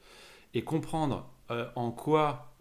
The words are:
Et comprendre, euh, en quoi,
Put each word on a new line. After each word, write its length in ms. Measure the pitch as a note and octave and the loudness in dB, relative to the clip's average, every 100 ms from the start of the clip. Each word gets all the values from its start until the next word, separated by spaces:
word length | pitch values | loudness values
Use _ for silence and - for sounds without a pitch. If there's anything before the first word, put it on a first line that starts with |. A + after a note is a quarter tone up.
| - - - - - | -20 -20 -20 -20 -4
Et 100 | A#2+ | -4
comprendre, 680 | - D#3+ C3 D#3+ D3+ G2+ - - - | 0 -2 0 0 0 0 -4 -18 -6
euh, 200 | A#2 B2+ B2 | -4 -4 -4
en 160 | A#2+ | -4
quoi, 640 | A2+ D3 D#3 D3 C3 - - | -2 2 4 4 0 -10 -16